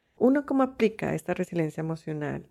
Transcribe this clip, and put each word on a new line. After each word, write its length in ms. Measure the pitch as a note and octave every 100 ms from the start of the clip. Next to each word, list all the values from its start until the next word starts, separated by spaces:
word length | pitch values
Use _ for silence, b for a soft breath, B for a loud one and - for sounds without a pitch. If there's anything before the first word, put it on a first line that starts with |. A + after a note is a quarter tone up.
| _ -
¿Uno 280 | B3 C#4+
cómo 180 | C#4+ C4+
aplica 520 | C4 C4 A3 A3 -
esta 180 | D#3 -
resiliencia 480 | F3 F#3 E3+ D#3 D3+
emocional? 680 | D#3+ D#3+ - D3+ D3 C3+ -